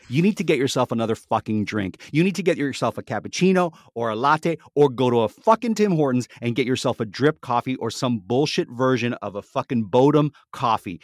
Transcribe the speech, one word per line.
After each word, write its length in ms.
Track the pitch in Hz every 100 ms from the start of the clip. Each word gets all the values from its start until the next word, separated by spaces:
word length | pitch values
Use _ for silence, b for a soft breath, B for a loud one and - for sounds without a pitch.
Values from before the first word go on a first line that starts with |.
| b
you 140 | 127
need 160 | 190 -
to 60 |
get 120 | 175 147
yourself 340 | 131 139 123
another 240 | 117 113
fucking 520 | 110 _ 110 - 107 101
drink. 340 | 107 95 - B
You 140 | 143
need 120 | 185 190
to 60 |
get 140 | 180 156
yourself 400 | 139 123 123 110
a 60 |
cappuccino 720 | - 110 101 - 185 185 175 B B
or 140 | - 117
a 80 | 110
latte 400 | 139 156 165 160 B
or 140 | - 143
go 220 | 117 127
to 100 | 120
a 80 | 110
fucking 460 | - - 220 240
Tim 180 | 208 208
Hortons 340 | 165 143 123 117 B
and 140 | 120 117
get 100 | 120
yourself 320 | 127 127 117
a 60 |
drip 380 | 113 - 139 156
coffee 340 | - 120 127 131
or 140 | 117
some 300 | - 131 117
bullshit 500 | 90 120 151 - 170
version 420 | 120 127 127 120
of 200 | 120 101 98
a 60 |
fucking 480 | - 135 123 123 107
Bodum 400 | 123 139 151 147 b b
coffee. 460 | - 123 110 104 85